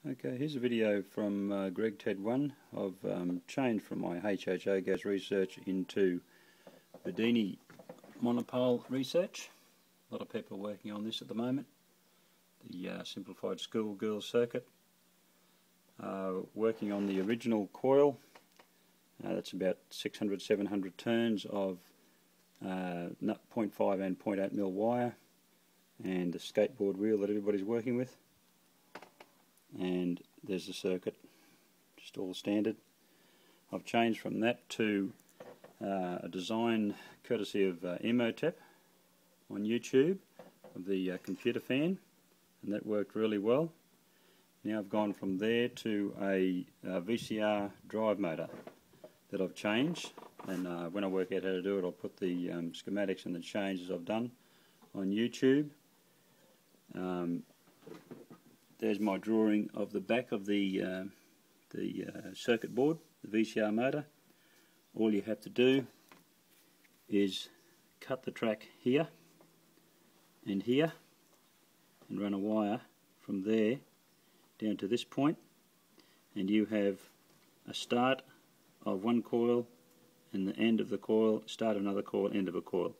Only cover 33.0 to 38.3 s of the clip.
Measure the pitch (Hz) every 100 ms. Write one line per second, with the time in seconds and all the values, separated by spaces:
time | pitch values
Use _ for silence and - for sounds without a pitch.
33 | _ _ _ _ _ _ _ 98 - 117
34 | 117 107 104 104 113 - _ - 110 101
35 | 98 - _ _ - - - - 104 98
36 | 90 90 - 92 90 113 117 113 104 -
37 | - - - 117 98 107 95 85 90 87
38 | 113 120 117